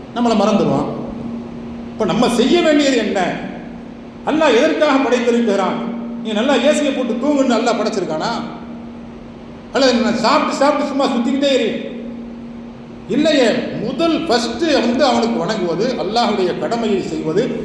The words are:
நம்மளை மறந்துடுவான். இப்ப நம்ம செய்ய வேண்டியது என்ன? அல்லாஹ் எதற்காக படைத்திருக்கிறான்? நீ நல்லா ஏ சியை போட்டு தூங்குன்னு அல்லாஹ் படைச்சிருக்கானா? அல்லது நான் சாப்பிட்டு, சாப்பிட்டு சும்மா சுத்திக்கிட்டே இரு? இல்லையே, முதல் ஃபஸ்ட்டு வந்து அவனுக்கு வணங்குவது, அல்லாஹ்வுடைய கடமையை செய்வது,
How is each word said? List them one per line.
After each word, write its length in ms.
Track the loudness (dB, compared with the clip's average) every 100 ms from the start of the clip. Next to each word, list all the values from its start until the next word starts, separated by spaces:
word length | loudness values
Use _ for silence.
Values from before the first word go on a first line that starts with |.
| -10
நம்மளை 220 | -2 2 4
மறந்துடுவான். 500 | 4 4 2 2 -2 -6 -8 -8 -8 -10 -10 -12 -12 -12 -12
இப்ப 120 | -4
நம்ம 240 | 0 2 2
செய்ய 340 | 4 4 4
வேண்டியது 340 | 6 4 4 2
என்ன? 540 | 0 0 0 -2 -8 -10 -12 -14 -14 -16 -16 -10 -2
அல்லாஹ் 300 | 2 4 6
எதற்காக 400 | 4 4 2 4
படைத்திருக்கிறான்? 800 | 2 2 2 2 2 2 0 -2 -4 -6 -8 -8
நீ 100 | -4
நல்லா 220 | -2 2
ஏ 180 | 4 4
சியை 200 | 2 0
போட்டு 200 | -2 -2
தூங்குன்னு 440 | -2 0 2 2 2
அல்லாஹ் 220 | 2 0
படைச்சிருக்கானா? 500 | -2 -2 -4 -4 -4 -4 -8 -12 -14 -14 -14 -16 -16 -16 -18 -18 -18 -18 -6
அல்லது 220 | 2 4
நான் 220 | 4 2 0
சாப்பிட்டு, 380 | 2 2 2
சாப்பிட்டு 320 | 2 2 2 0
சும்மா 200 | 0 0
சுத்திக்கிட்டே 460 | 0 0 0 2
இரு? 360 | 2 0 -4 -8 -10 -12 -12 -14 -14 -14 -14 -16 -16 -16 -16 -4
இல்லையே, 420 | 2 4 6 4 2 -2 -4
முதல் 420 | -4 0 2 2 2
ஃபஸ்ட்டு 460 | 0 0 -2 2
வந்து 320 | 2 2 2
அவனுக்கு 340 | 4 4 2 0
வணங்குவது, 560 | -2 -2 -2 0 -2 -2
அல்லாஹ்வுடைய 600 | -2 0 0 2 0 -2
கடமையை 440 | -2 -2 0 0
செய்வது, 580 | -2 -4 -2 0 -2 -4